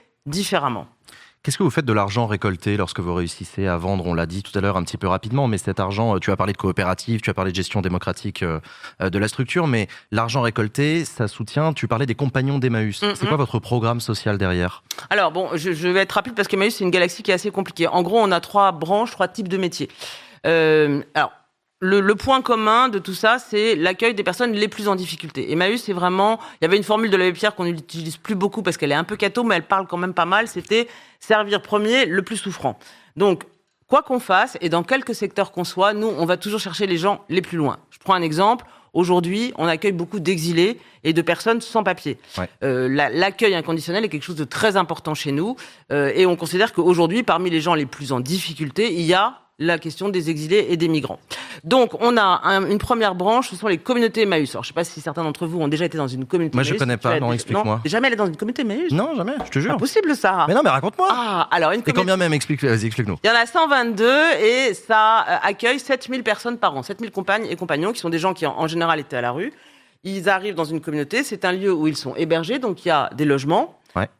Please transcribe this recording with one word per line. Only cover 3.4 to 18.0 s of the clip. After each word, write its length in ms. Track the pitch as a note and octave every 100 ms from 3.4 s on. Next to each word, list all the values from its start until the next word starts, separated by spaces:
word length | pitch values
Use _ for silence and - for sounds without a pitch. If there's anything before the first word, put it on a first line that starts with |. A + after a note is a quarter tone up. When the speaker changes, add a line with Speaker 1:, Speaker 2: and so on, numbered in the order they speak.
| F#2 - G2
Speaker 2:
à 80 | F2
vendre ? 320 | F2+ G2 F2
On 60 |
l'a 120 | E2+ E2
dit 180 | F#2
tout 140 | - G2+
à 40 |
l'heure 160 | G2 F#2
un 60 |
petit 120 | E2+ G2
peu 120 | F#2+
rapidement, 420 | F#2 G#2+ C3 C3
mais 80 | G#2
cet 240 | - F#2+
argent, 340 | F#2+ G2+ A2+ F#2+
euh, 40 |
tu 120 | -
as 60 | F#2+
parlé 160 | G2
de 40 | G2
coopérative, 640 | F#2+ F2+ F#2 F#2 - A2
tu 100 | -
as 40 |
parlé 180 | G2 F#2+
de 40 | F2+
gestion 260 | F2+ G#2+
démocratique, 640 | F#2 F2+ - F2 G#2 -
euh, 180 | F2 D#2+ - - - -
euh, 80 | F#2
de 100 | F#2+
la 80 | G#2+
structure, 400 | - B2 F3+ D#3+
mais 220 | A#2 G2+ - -
l'argent 300 | G#2+ A2+ C3
récolté, 640 | A#2+ A2 G#2+ - D3 E3
ça 240 | D#3 - G#2+
soutient, 460 | - G#2+ C#3+ D#3+
tu 160 | D3 -
parlais 160 | A#2 B2+
des 100 | A2+
compagnons 440 | C#3 C3 C3+ C#3
d'Emmaüs. 420 | B2+ A2+ G#2+ G2
Speaker 1:
Mm-hmm. 140 | G#3 G3
Speaker 2:
C'est 120 | A2+
quoi 80 | D3
votre 240 | C3+ A2
programme 400 | - B2 A2+ A#2+
social 380 | - G#2+ A2 G2+
derrière ? 460 | F#2+ F2+ F2+ - - - -
Speaker 1:
Alors 240 | G3+ F3
bon, 160 | E3 F3 D#3+
je, 180 | F3
je 140 | D#3 F3+
vais 100 | F#3
être 140 | F#3+
rapide 200 | G#3 B3
parce 140 | A3+ G3+
qu'Emmaüs, 260 | F#3+ G#3
c'est 120 | A3+ F#3
une 60 |
galaxie 320 | F3+ F3 -
qui 80 | G#3
est 20 |
assez 180 | F#3 G#3
compliquée. 360 | G3 F#3 - E3
En 160 | F3